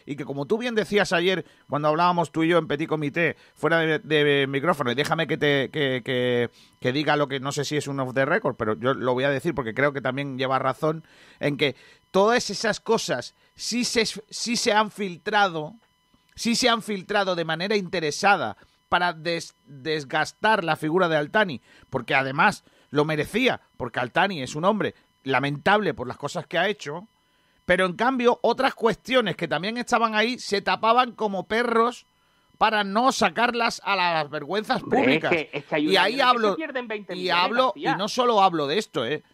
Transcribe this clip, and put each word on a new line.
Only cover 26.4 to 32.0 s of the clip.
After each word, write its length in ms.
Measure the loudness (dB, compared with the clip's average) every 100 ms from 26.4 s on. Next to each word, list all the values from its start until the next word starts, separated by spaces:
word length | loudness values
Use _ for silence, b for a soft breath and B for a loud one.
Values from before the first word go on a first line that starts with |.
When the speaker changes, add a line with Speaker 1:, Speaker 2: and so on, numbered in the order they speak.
| -6
Speaker 1:
que 100 | -2
ha 120 | 0
hecho, 380 | -2 -8 -12 -14 _ _ _ _ _ 0
pero 200 | 2 2
en 120 | 2
cambio 420 | 0 2 2 4
otras 300 | 2 2 0 2
cuestiones 600 | 0 0 0 0 0 -2
que 140 | -4
también 260 | -4 -4 -6
estaban 380 | -2 0 2 0
ahí 240 | 0 -2
se 220 | -4 -2
tapaban 500 | 0 0 4 4 2
como 360 | 0 -4 -4 -2
perros 580 | 0 2 2 2 0